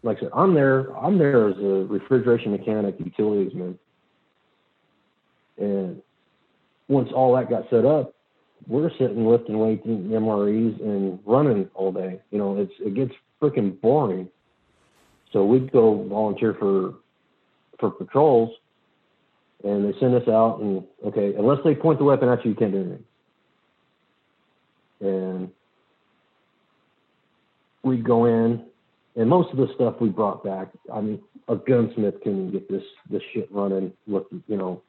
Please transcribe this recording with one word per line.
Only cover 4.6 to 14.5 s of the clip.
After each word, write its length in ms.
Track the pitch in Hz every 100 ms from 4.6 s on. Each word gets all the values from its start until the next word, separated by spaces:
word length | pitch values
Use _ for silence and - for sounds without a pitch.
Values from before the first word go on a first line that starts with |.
| _ _ _ _ _ _ _ _ _ -
And 440 | 101 98 92 80 _ _ _ _ _ _ _ _ -
once 240 | 139 123
all 220 | 131 131 127
that 140 | 120
got 200 | 117 -
set 160 | 117 123
up, 300 | 151 135 _ _ _ _ _ -
we're 220 | 123 156 -
sitting 280 | 127 104 110
lifting 340 | 117 117 107
weights 260 | 110 110 113
and 260 | 110 92
M 140 | 110 110
R 220 | 104 104
Es 240 | 110 113 104
and 380 | 107 101 98 92 104
running 440 | 127 147 104 92 -
all 160 | 95
day. 280 | 95 95 92 _
You 80 | 104
know, 180 | 101 98
it's, 160 | 98 -
it 160 | 110 101
gets 180 | 131 - _ _
freaking 400 | 151 135 101 92
boring. 480 | 113 147 117 92 92 _ _